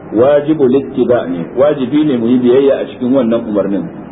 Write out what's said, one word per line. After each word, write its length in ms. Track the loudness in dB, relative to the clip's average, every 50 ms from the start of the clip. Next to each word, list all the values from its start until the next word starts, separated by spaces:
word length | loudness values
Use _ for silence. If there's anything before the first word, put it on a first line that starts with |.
| -12 -4 0
wajibu 520 | 2 2 4 4 2 2 0 0 2 2 2
littiba 560 | 2 2 -2 -2 -2 -2 0 2 0 0 -2 -4 -6
ne. 80 | -8 -8 -6 -2
Wajibi 440 | 2 2 2 2 0 -2 -2 0 0 0
ne 100 | 0 0 0
mu 60 | 0 2
yi 80 | 2
biyayya 380 | 2 4 4 4 4 4 2 2
a 100 | 0 -2 -8 -8
cikin 240 | -6 -2 0 0
wannan 320 | 2 2 0 0 -2 -2 -2
umarnin. 360 | -2 -2 0 0 -2 -4 -6 -8 -10 -14 -12 -6